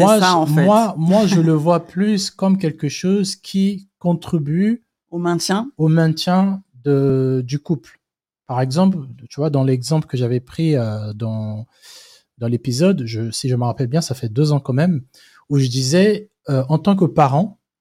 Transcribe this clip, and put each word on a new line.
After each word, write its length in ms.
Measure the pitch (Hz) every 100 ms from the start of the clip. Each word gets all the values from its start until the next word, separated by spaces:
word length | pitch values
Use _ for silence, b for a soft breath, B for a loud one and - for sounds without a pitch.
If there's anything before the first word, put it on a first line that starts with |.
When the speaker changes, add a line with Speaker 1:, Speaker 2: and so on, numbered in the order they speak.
Speaker 1:
Moi, 160 | 185 220
Speaker 2:
ça, 100 | 185
Speaker 1:
je, 40 | 180
Speaker 2:
en 100 | 156
fait. 180 | 156
Speaker 1:
moi, 300 | 175 214 226 156
moi, 280 | 165 196 202
je 140 | 190
Speaker 2:
<laughs> 0 |
Speaker 1:
le 120 | 165
vois 260 | 156 156 170 165
plus 440 | 175 208 208 190
comme 280 | - 190 190
quelque 300 | 170 147 147
chose 460 | - 185 196 190
qui 540 | - - 196 196 196 - _
contribue 880 | 175 170 - 170 143 160 202 233 _ _ _
Speaker 2:
Au 80 | 175
maintien. 540 | 175 170 - 196 247 -
Speaker 1:
au 100 | 156
maintien 760 | 160 160 160 - 180 196 196 - 127
de, 580 | 139 139 139 135 131 131
du 140 | 123 143
couple. 400 | - 160 - _ _ _ _ _ -
Par 140 | 127
exemple, 380 | 131 131 190 180 135 120 -
tu 120 | -
vois, 80 | 151
dans 140 | 143
l'exemple 420 | 135 131 117 156 151
que 100 | 131
j'avais 240 | 120 120
pris, 360 | 127 - 165 143
euh, 360 | 113 107 107
dans, 520 | 104 113 110 110 107 117 B B B B B B -
dans 100 | 117
l'épisode, 560 | 120 127 120 180 185 117
je, 240 | 113 113
si 180 | - 135
je 60 | 123
me 80 |
rappelle 220 | 123 - 127
bien, 140 | 151
ça 140 | 165
fait 140 | 127 113
deux 240 | 110 151
ans 80 | 147
quand 120 | -
même, 300 | 127 175 160 - _ b b b
où 100 | 143
je 100 | 131
disais, 600 | 127 131 170 202 208 - _ -
euh, 160 | 135 131
en 100 | 156
tant 180 | 180 196
que 80 |
parent, 540 | 170 - 139 139 208 - _ _